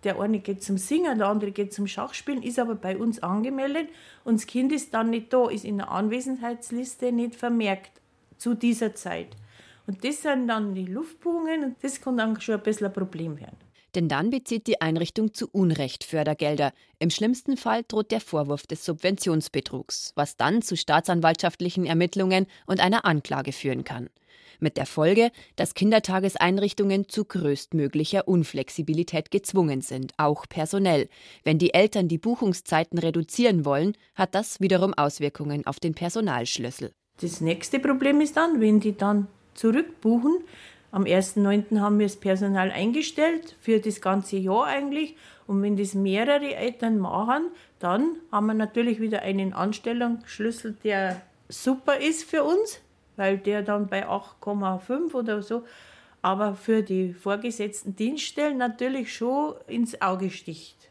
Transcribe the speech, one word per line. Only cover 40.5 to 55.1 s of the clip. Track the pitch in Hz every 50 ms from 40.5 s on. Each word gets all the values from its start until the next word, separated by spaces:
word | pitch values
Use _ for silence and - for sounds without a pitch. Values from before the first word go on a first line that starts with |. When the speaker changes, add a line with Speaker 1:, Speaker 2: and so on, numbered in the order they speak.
| - - - - - - _ _
Speaker 1:
am | - 190 196
ersten | - 170 185 190 190 - 214
neunten | 202 196 202 208 208 - 220 214
haben | 202 208 208 208
wir | 214
das | 202 202
Personal | - - 196 190 190 202 202 196 190 185 190
eingestellt, | - - 185 220 240 294 302 - - - 302 330 339 330 330 - - -
für | - - 226 214
das | 214 220 202 -
ganze | - 190 190 202 190 - - 196
Jahr | 190 190 190 220 277 294
eigentlich. | 277 277 277 285 277 294 311 294 320 - - - - - _ -
Und | 202 196
wenn | 196 208 208
das | 196 202 190 190
mehrere | 196 196 196 190 202 226 277 285 285 285 277 -
Eltern | - - 247 240 - - 226 220 208
machen, | 190 175 - 180 214 226 254 294 330 349 349 - - _ _ _
dann | - 175 180 220 269 330 339 - - -
haben | - 208 208
wir | 214 220
natürlich | 220 220 214 - 233 240 240 233 214
wieder | 220 220 220 202
einen | - 190 196 196 196 190
Anstellungsschlüssel, | 190 - 175 202 214 - - 233 233 240 240 240 233 233 233 - - - 214 226 233 226 - 226 208 - _
der | 214 208 196 190 185 180 180 - _ _ _ _ _
super | - - - 254 262 262 - - 285 -
ist | - 302 320 320 -
für | - - 320 285
uns, | 294 339 381 440 427 - - _ _ _ _ _ _ _ -
weil | 196 190 196 196
der | 196 202 202 208
dann | 202 202 208 208 208 196
bei | 196 196 196 -
acht | - 202 - - - _
Komma | - 202 208 208 202 190 185 180
fünf | 185 - 240 277 349 330